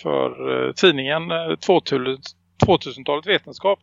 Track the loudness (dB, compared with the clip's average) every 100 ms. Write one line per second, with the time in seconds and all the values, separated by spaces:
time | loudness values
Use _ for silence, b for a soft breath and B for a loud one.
0 | -2 0 0 -2 -4 -2 -2 2 2 2
1 | 0 -4 -2 -4 -4 -2 2 2 2 -2
2 | -2 -6 -10 -20 _ 0 4 4 0 -10
3 | -6 -4 0 -2 -2 -4 -2 -2